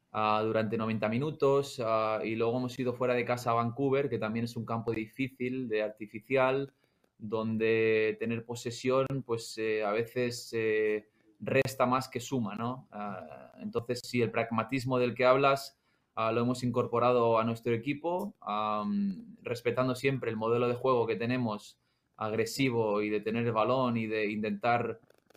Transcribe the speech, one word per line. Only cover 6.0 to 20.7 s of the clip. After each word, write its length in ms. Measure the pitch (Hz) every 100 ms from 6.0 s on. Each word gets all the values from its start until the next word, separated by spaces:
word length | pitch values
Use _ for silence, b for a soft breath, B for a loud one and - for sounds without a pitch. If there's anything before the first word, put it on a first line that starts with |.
| 104 110 - 131 131 139 139 _ _ _ _ -
donde 960 | 107 113 113 110 113 113 110 110 110 104
tener 280 | 113 113 117
posesión, 600 | 117 120 117 127 131 135 135 123
pues, 320 | 113 - 110
eh, 260 | 110 107
a 80 | 104
veces, 560 | 110 113 127 123 120 -
eh, 560 | 113 110 107 107 107 - b b -
resta 460 | 104 135 - -
más 240 | 123 127 -
que 100 | 120
suma, 360 | - 135 104
¿no? 340 | 107 120 135 -
Ah, 640 | 104 104 92 78 65 64 -
entonces, 400 | 104 117 120 120
sí, 200 | - 123
el 80 | 110
pragmatismo 680 | 117 113 113 110 135 123 127
del 160 | 123
que 120 | 113 127
hablas, 520 | 135 139 139 - _ _ _ _
ah, 180 | 110 113
lo 80 | 117
hemos 240 | 120 127
incorporado 760 | 123 123 120 117 123 123 117 113
a 60 |
nuestro 300 | 117 113 123
equipo, 600 | 113 131 143 165 180 202 -
am, 960 | 101 107 107 107 104 101 101 87 - -
respetando 520 | 117 117 120 123 127
siempre 360 | 120 135 131 117
el 80 | 110
modelo 280 | 110 120
de 100 | 123